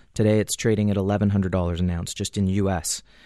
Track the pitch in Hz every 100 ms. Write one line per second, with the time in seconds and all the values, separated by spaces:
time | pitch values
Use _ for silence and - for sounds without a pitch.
0 | _ - 107 107 101 - 117 107 104 101
1 | 95 104 101 101 92 92 87 85 90 85
2 | - - 101 104 95 95 98 90 - -
3 | - -